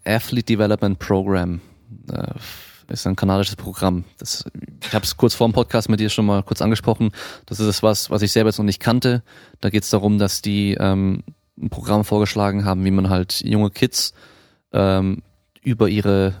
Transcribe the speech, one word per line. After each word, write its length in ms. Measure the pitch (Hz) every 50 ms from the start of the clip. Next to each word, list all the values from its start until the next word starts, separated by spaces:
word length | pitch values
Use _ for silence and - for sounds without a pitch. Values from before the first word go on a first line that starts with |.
| _
Athlete 420 | 95 107 113 - - 127 120 -
Development 520 | - 117 104 107 101 107 - 104 98 95 -
Program. 640 | - - 101 95 95 101 95 90 87 90 87 85 - - - _ _ - 107 - - -
Äh, 240 | - - - - - - - - - - - - - - _ -
ist 160 | - - -
ein 100 | 95 95
kanadisches 400 | - 98 95 95 98 98 - -
Programm. 480 | - - 98 92 - 95 92 90 90 87 - _ -
Das, 260 | - - - - - - - - - - - -
ich 120 | - - -
hab's 220 | 107 - - -
kurz 180 | - 127 113 -
vor 120 | - 117
dem 60 | 117
Podcast 380 | 110 123 120 - - 113 107 -
mit 100 | 110 101
dir 80 | 107 107
schon 180 | - - 107
mal 160 | 104 101 98
kurz 200 | - - 110 -
angesprochen. 480 | - 107 113 - - 120 110 - 117 104 - - - - - - _
Das 140 | - - 107
ist 60 | 110
das 160 | 107 95 -
was, 280 | - 110 104 - - -
was 120 | - 104
ich 100 | 104 101
selber 160 | - 113 110 110
jetzt 100 | 104 -
noch 60 | 104
nicht 160 | 101 95 -
kannte. 420 | - 117 117 127 - 127 123 120 - _ - - - - - _
Da 80 | - 98
geht's 220 | 104 104 - -
darum, 280 | - 101 101 104 104 101
dass 220 | 101 95 - -
die, 320 | - 104 101 101 101 101 98 -
ähm, 420 | 101 98 95 98 95 95 95 - - - - _ _ _ _ -
ein 100 | - 110
Programm 340 | - - - - 104 107 104
vorgeschlagen 600 | - 107 104 104 - - 107 101 101 98 101 101
haben, 200 | 98 95 92 95
wie 60 | 95
man 200 | 95 95 95 95
halt 320 | 92 90 90 - - -
junge 280 | - 110 107 104 104 98
Kids, 440 | - - 131 - - - - - - - - - - _ _ _ _ _ _ _
ähm, 500 | - 104 98 95 95 95 95 95 95 - - _ _ _ _ _ _ _
über 260 | - 131 117 110 110 92
ihre, 460 | 104 104 98 101 98 98 95 95 95 -